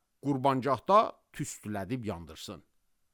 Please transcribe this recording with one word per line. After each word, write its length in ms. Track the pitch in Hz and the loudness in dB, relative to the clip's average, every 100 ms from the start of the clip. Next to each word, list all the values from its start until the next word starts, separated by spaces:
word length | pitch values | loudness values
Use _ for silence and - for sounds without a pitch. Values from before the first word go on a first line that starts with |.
| _ _ | _ _
qurbancahda 800 | 139 135 135 131 139 131 - 208 - - _ | -2 2 2 2 2 0 4 6 4 -2 _
tüstülədib 720 | - 151 - 104 104 92 127 | -8 -8 -8 -8 -6 -4 -4
yandırsın. 600 | 104 85 82 - - 92 - _ _ _ _ | -4 -8 -10 -14 -14 -14 -18 _ _ _ _